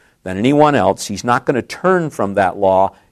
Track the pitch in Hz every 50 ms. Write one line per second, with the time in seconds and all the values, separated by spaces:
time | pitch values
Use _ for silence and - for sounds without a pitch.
0 | _ _ _ _ - 92 92 95 110 131 147 147 151 151 143 120 92 95 95 -
1 | - - 101 92 - 120 120 131 - - 143 117 107 - - - - 180 190 180
2 | 165 143 - - 110 98 98 101 95 90 - 101 101 95 95 95 95 95 - _
3 | _ _